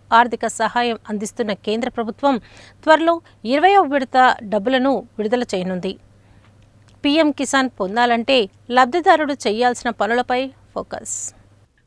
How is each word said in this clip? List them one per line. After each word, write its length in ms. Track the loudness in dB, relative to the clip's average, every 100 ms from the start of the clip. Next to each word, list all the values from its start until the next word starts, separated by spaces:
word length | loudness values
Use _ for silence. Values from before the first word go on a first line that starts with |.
| 0
ఆర్థిక 340 | 2 2 -2 -6
సహాయం 520 | -4 -2 0 -2 -4 -8
అందిస్తున్న 440 | -8 -8 -6 -6
కేంద్ర 360 | -6 -4 -4 -4
ప్రభుత్వం 500 | -6 -8 -2 0 0 -4 -20 -20 _
త్వరలో 380 | 2 4 4 -2 -6 _
ఇరవయవ 380 | -2 2 4 4
విడత 540 | 4 0 0 4 4 2
డబ్బులను 560 | -2 -4 0 0 0 -2 -4 -8
విడుదల 240 | -2 -2
చేయనుంది. 540 | -2 -4 -4 -4 -6 -10 _ _ _ _ _ _ _ _ _ _
పీఎం 260 | 0 2 2
కిసాన్ 400 | 0 -2 0 -2 -4
పొందాలంటే 680 | -4 0 0 0 0 0 0 _ -2
లబ్ధిదారుడు 640 | 2 2 2 4 4 2
చేయాల్సిన 580 | -2 -2 0 0 0 -4
పనులపై 580 | -4 -2 0 -2 -4 -4
ఫోకస్. 880 | -10 _ -12 -10 -12 -10 -10 -12 -16 _ _ _ _